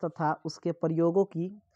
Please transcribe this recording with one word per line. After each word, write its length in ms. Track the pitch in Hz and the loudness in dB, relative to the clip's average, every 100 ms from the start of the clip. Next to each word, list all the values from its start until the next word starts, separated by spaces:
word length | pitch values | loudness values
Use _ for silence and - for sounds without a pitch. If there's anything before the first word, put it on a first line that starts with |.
तथा 380 | 170 - 156 160 160 | -8 -2 -2 -2 -6
उसके 260 | - 175 | -6 -6
प्रयोगों 540 | 165 165 165 170 180 196 | -2 -2 2 2 4 0
की 360 | 165 180 208 _ | 0 -6 -8 _